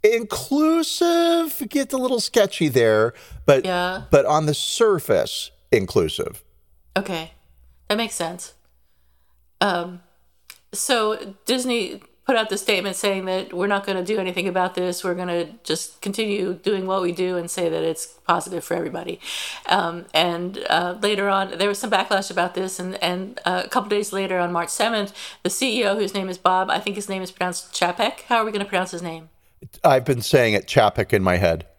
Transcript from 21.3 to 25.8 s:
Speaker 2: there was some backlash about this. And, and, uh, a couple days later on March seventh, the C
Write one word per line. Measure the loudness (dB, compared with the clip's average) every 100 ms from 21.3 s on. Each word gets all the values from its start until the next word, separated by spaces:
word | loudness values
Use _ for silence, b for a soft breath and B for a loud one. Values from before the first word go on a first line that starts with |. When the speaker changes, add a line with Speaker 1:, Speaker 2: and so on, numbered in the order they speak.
| 0 0 -2
Speaker 2:
there | -2
was | -2
some | 0
backlash | 0 2 0 0
about | -2 -2
this. | -2 -6 -6
And, | -8 -4
and, | -2 -2 -6 -6
uh, | -2 -2
a | 0
couple | -2 0
days | -2 -2
later | -4 -2 0
on | 0
March | -2 -4
seventh, | -2 0 0 -4 B B B
the | -4
C | 0 0 2